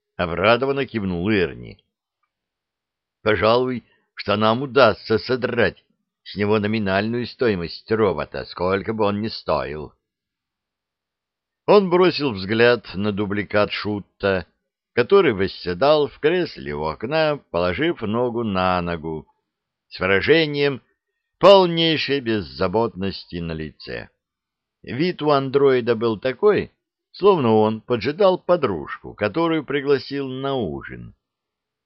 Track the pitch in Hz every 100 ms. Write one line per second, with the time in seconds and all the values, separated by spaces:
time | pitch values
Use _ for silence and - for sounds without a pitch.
0 | _ _ 90 82 98 120 135 139 135 110
1 | 95 87 92 107 82 60 58 - _ _
2 | _ _ _ _ _ _ _ _ _ _
3 | _ _ 107 107 107 120 127 123 - _
4 | _ - - 101 110 117 139 123 120 95
5 | - 110 - 127 120 117 101 - _ _
6 | _ _ - 90 104 110 104 110 101 95
7 | 107 120 117 - 123 98 82 - - 110
8 | 107 76 71 69 62 - 90 98 85 110
9 | 104 101 110 - - 78 65 76 73 _
10 | _ _ _ _ _ _ _ _ _ _
11 | _ _ _ _ _ _ - 202 190 175
12 | 180 131 143 101 95 113 120 120 - 87
13 | 104 101 104 101 98 104 104 - 101 104
14 | 95 _ 98 95 87 _ _ _ _ -
15 | 120 196 170 101 95 - 85 87 139 151
16 | 143 - 151 180 160 - 69 73 78 76
17 | 117 156 156 147 _ - 90 90 160 170
18 | 107 113 123 113 113 95 92 90 87 85
19 | 80 78 - _ _ _ _ _ _ -
20 | 92 98 90 160 156 147 143 131 _ _
21 | _ _ _ _ 175 196 180 165 165 151
22 | - 139 117 110 82 65 92 98 113 90
23 | 95 92 - 87 85 80 76 - - 62
24 | 50 _ _ _ _ _ _ _ - 113
25 | 180 175 151 143 135 135 139 131 117 117
26 | 117 107 131 131 208 180 85 _ _ _
27 | _ - 190 185 123 110 107 110 - 120
28 | 101 156 196 185 - 175 135 87 69 -
29 | - 62 104 107 165 160 131 143 139 139
30 | - 139 135 131 135 135 101 69 62 64
31 | 58 - _ _ _ _ _ _